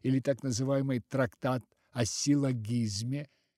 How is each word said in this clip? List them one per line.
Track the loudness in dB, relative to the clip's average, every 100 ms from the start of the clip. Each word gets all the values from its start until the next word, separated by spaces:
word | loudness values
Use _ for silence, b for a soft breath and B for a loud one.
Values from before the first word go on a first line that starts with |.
или | 0 2
так | 2 0
называемый | -2 -2 0 0 0 -2
трактат | -2 0 0 0 -2 -2 -4 _ _
о | -4 -2
силлогизме. | -2 2 2 2 -2 -2 0 0 -2 -4 -4 -8 _ _